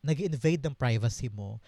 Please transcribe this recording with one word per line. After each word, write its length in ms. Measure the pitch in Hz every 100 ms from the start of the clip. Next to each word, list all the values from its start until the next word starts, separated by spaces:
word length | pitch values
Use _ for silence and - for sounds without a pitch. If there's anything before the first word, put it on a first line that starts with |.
nag-i-invade 560 | 147 151 190 151 156 170 147
ng 80 |
privacy 560 | 135 123 113 113 - 123
mo 320 | 101 101 110